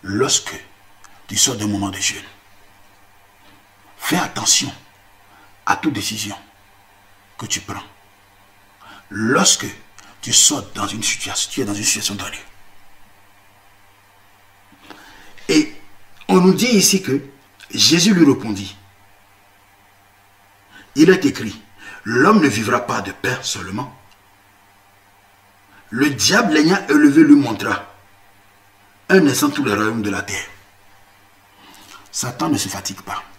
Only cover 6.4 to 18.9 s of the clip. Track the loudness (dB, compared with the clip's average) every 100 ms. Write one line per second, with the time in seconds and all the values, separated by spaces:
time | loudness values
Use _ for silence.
6.4 | -18 _ _ _ _ _ _ _ _ -18
7.4 | -8 -8 -8 -16 -16 _ _ _ _ _
8.4 | _ _ _ _ -20 -20 _ -6 0 2
9.4 | 2 0 -4 -12 -20 -20 -20 -16 0 2
10.4 | 4 0 -6 -10 -8 -6 -6 -6 -6 -6
11.4 | -6 -6 -6 -4 -2 -2 -4 -6 -10 -12
12.4 | -18 -20 -20 -20 -20 -20 -20 -20 _ _
13.4 | _ _ _ _ _ _ _ _ _ _
14.4 | _ _ _ _ -20 -20 -20 -20 -20 -18
15.4 | 0 2 2 -6 -20 -20 -20 -16 2 6
16.4 | 6 4 4 4 4 2 0 -4 -6 -20
17.4 | _ _ -14 0 2 4 4 6 6 4
18.4 | -2 -8 -8 -14 -20